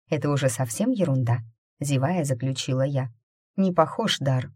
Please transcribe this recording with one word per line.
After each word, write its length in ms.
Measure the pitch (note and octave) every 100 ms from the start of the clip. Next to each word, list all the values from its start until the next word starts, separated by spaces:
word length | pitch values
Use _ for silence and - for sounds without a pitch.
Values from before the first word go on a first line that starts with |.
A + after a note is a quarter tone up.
| -
это 200 | D#3 D3
уже 200 | C#3+ C3
совсем 420 | - B2 - A3+
ерунда», 480 | A#3+ E3+ C3 A#2+ A#2 - _ _ -
зевая, 440 | C#3+ C#3 C#3 F#3
заключила 600 | C#3+ A#2+ C3+ C3+ - C3
я. 260 | C3+ C#3 B2+ - _ _ _ -
«Не 180 | F#3+
похож 460 | F3+ D#3 - G#3+ -
дар 320 | C#3 B2+ A#2